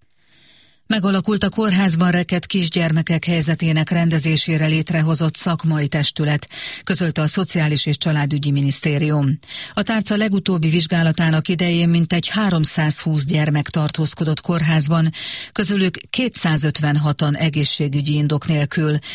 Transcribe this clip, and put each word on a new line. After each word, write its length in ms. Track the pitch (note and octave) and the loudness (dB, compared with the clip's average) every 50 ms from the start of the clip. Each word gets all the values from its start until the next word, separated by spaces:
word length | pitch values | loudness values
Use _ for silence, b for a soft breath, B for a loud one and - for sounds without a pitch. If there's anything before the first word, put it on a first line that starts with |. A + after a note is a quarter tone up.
| _ b b b b b b b b b b b b b b b b | _ b b b b b b b b b b b b b b b b
Megalakult 560 | b A3 G#3+ F3+ G3+ G3 F#3+ - - G#3+ F#3+ G#3 | b -2 0 2 2 2 2 2 0 0 0 0
a 60 | G3 | 0
kórházban 600 | - A3 A3 G#3+ F3+ F#3 G3 F#3 D#3+ E3 F3+ F3 | 0 0 0 2 2 4 2 2 2 2 2 4
rekedt 340 | F3 F3 F3 - F3+ F3 - | 2 2 0 0 -2 -2 -2
kisgyermekek 800 | - - F#3+ F3 D#3+ - F3 E3+ E3 D#3 D#3+ D#3+ - E3 D#3 - | -2 -2 -2 0 0 0 0 0 2 2 2 2 0 0 0 0
helyzetének 640 | - F3 E3 D3+ E3 D#3+ - E3+ E3 D#3 D#3 D#3 - | 0 0 0 0 0 0 0 0 0 2 2 0 0
rendezésére 760 | F3+ E3+ E3+ E3 D#3+ D#3 C#3 D#3+ D#3+ D3+ - E3+ D#3+ D3+ D#3 | 0 2 2 2 2 0 2 2 0 0 0 0 0 0 2
létrehozott 720 | D#3 D#3 D#3+ D#3 - E3 D#3+ D#3 D#3+ D#3+ D3+ E3 D#3 - | 2 0 0 0 0 0 0 2 0 0 0 0 -2 -2
szakmai 520 | - - F#3 E3+ D#3+ - D#3+ D#3 D3+ D3 | -2 -2 -2 -2 0 0 0 0 0 0
testület, 600 | C3+ - D3+ C#3+ - - - D3+ D3 D3 D3 - - B B B B B B B | 0 0 -2 -2 -2 -2 -2 0 0 0 -2 -4 -8 B B B B B B B
közölte 380 | B F#3+ - F3+ E3 - - | B -2 0 -2 -2 0 0
a 60 | D3+ | 0
Szociális 580 | D3+ - G3 F#3 - - F3 D#3 D3+ D3+ C#3+ - | 0 0 -2 -2 -2 0 0 0 0 0 0 0
és 120 | D#3 D3 | -2 -2
Családügyi 540 | - - E3 D3+ D3 C#3+ C#3+ D3+ C#3+ C#3+ C#3+ | -2 0 0 0 0 0 0 -2 -2 0 0
Minisztérium. 880 | C#3+ C#3+ C#3 C#3 C3+ - - D#3+ C#3+ C#3+ D#3 D3+ D3+ D3 C#3 C3+ B2+ - B B B B B B B | 0 0 0 0 -2 -2 -2 -2 0 0 0 0 0 2 2 0 0 -2 B B B B B B B
A 80 | B | B
tárca 340 | G3 - A3+ A3 G3+ - G#3+ | -2 0 0 -2 0 0 0
legutóbbi 540 | G#3 G#3+ G#3+ G3 G3 - - F#3 E3+ D#3 D#3+ | 0 0 0 0 0 0 0 0 0 2 2
vizsgálatának 800 | D#3+ F3 D#3 - F3+ E3+ E3 D#3+ D#3 - E3+ D#3+ D#3+ D#3 D#3 | 2 2 0 0 2 2 2 2 2 2 2 2 2 2 0
idején 420 | - F3+ D#3 F3+ F3 E3+ E3+ E3+ E3+ | 0 0 0 0 0 2 2 4 4
mintegy 380 | E3+ E3 E3 - F3+ E3+ - | 4 2 2 2 0 0 0
háromszázhúsz 960 | - - G#3+ G#3+ G3 F3 D#3+ D3+ - - E3+ D#3 D3+ D3+ - - E3 D#3 D3+ C3+ | 0 -2 0 0 2 2 2 2 0 0 0 0 0 0 -2 -2 0 0 0 0
gyermek 440 | C#3+ D#3+ D3+ D3+ D3+ D3 D3+ C#3+ - | 0 0 0 2 2 0 0 -2 -2
tartózkodott 720 | - E3 D3+ D3 - - D#3 D3 - - E3 D#3 D#3 - | -2 -2 -2 -2 -2 -2 -2 -2 -2 -2 -2 -2 -2 -2
kórházban, 720 | - - F3 E3 D#3+ D#3+ D#3+ D#3+ C#3 D3 E3 E3 D#3+ D#3+ - B B B B B B B | -2 -2 0 0 2 2 2 2 2 2 2 2 2 0 -2 B B B B B B B
közülük 460 | B - G#3 E3 G3+ G3 F#3+ F3+ - - - - | B -4 -2 0 0 0 0 0 -2 -4 -8 -6
kétszázötvenhatan 1300 | - - B3+ A3+ - - - E3+ D#3 D3 D3+ D3+ C#3+ - D3+ D3 D3 D3+ D3 D3+ C#3+ - D#3+ D3 D3 | -4 -2 -2 -2 -2 -2 0 0 0 2 0 0 -2 0 0 0 2 2 2 0 0 0 0 0 0
egészségügyi 760 | - E3 D#3+ D3 D3+ C#3+ - - - D3+ C#3+ C3+ D3 C#3 D3 D3 | 0 -2 -2 0 0 -2 -2 -2 -2 -2 -2 -2 -2 -2 0 0
indok 340 | D3+ D3 D3 D3+ C#3+ - | 0 0 0 0 -2 0
nélkül, 500 | - D#3+ D3 D3 - - F3 D#3 D3+ D3 D3+ B B | 0 0 0 0 0 0 0 0 0 0 -2 B B